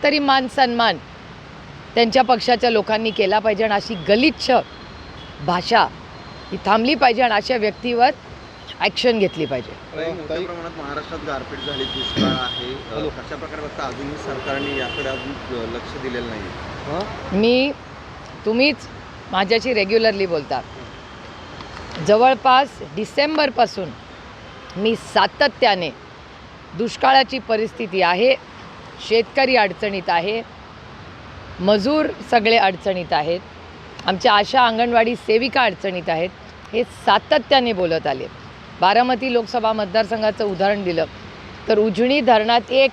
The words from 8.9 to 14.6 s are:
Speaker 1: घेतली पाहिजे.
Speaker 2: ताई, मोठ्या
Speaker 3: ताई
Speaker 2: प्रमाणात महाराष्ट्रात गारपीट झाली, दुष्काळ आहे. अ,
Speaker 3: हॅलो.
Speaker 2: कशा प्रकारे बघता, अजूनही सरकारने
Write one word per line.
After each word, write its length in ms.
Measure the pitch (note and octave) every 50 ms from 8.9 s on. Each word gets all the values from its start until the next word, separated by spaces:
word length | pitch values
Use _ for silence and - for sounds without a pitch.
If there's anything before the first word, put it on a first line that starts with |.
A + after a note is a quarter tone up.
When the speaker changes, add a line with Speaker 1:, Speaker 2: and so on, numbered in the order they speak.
| G#3 - - B3+ A#3 A3
Speaker 1:
घेतली 280 | G3 F3+ - D#3+ D#3
पाहिजे. 240 | B2 C#3 B2+ A#2+ - A2+ - - - -
Speaker 2:
ताई, 160 | D#3 D#3+ E3 F3+
मोठ्या 240 | F3+ D#3 D3 D#3+
Speaker 3:
ताई 80 | E3 F#3
Speaker 2:
प्रमाणात 260 | E3+ F3 E3+ E3 E3 D#3+ D#3
महाराष्ट्रात 400 | D3 C#3 C#3+ D3+ D3+ - E3+ D#3+ D3
गारपीट 320 | C#3+ C#3+ C3+ B2 - C#3+ -
झाली, 260 | - D3 C#3 C3 C3+
दुष्काळ 400 | C3 - B2+ A#2+ - - - G#3
आहे. 500 | F#3 - - B2+ A#2+ - - A#2+ B2 C3
अ, 200 | C3+ - - -
Speaker 3:
हॅलो. 140 | - D#3 D3+
Speaker 2:
कशा 280 | C3 C3+ A#2+ - D3+
प्रकारे 260 | C#3+ - D#3 D3+ D3+ D3+
बघता, 220 | D3 - - D3
अजूनही 320 | C3 B2 B2+ C#3 C#3+ D3
सरकारने 640 | D3 - - C#3 B2+ C3 C#3+ C3+ C#3